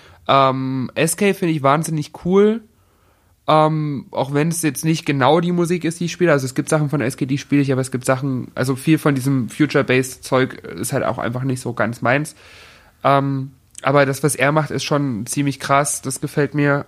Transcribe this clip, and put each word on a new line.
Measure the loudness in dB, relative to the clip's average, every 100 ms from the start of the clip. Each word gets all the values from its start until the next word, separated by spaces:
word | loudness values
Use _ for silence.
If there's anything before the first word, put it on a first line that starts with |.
| -20 -10 2
Ähm, | 4 4 2 -2 -4 -4
S | -2 -2 0
K | 0
finde | 0 -2
ich | 0
wahnsinnig | 2 2 0 -4 -6 -6
cool. | 0 4 4 2 -8 _ _ _ _ _ _ _ 2
Ähm, | 4 4 0 -4 -6 -6
auch | -4 -2
wenn | 0 0
es | 0
jetzt | -2 -2
nicht | -2 -2 0
genau | 2 4 4
die | 2
Musik | 0 0 0
ist, | -2 -4
die | -6
ich |
spiele. | 0 2
Also | 2 0
es |
gibt | -4 0
Sachen | 0 0
von | 0
S | -2 -2
K, | -2
die | -4
spiele | 0 0
ich, | 2
aber | 0
es | -2
gibt | -4
Sachen, | -2 -2 -2 -4 -6
also | -4 -2 0
viel | 2 2
von | 2
diesem | 0 0 0 -2
Future-Based | -2 0 2 2 2 0 -6
Zeug | -2 0 0
ist | -4 -12 -8 -4
halt | -2
auch | -2 -2
einfach | -4 -4
nicht | -4 -4
so | -4
ganz | -4 -4 -2
meins. | 0 0 -2 -12 -20 -20 -20 -20 _ _
Ähm, | 2 2 2 -4 -6 -12 _ -6
aber | 2 4 4
das, | 2
was | 0
er | 2 2
macht, | 2 0
ist | -4
schon | -2 -2 -2 -4 -4
ziemlich | -2 -2 -2
krass. | 0 0 0 -4
Das | -8 -8
gefällt | -6 -2 -2
mir. | 0 0 0